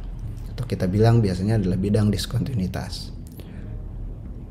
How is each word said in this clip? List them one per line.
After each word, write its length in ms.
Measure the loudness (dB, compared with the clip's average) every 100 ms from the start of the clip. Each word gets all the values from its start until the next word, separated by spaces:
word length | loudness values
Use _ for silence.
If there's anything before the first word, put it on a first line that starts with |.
| -8 -8 -8 -8 -8
atau 160 | -6 -4
kita 240 | 0 2
bilang 320 | 6 8 6
biasanya 320 | 4 2 2 2
adalah 240 | 2 2
bidang 320 | 4 4 4
diskontinuitas. 1040 | 2 0 -2 0 0 -2 -2 -6 -8 -10 -10 -12 -14 -12 -12 -10 -8 -8 -8 -10 -10 -12 -12 -12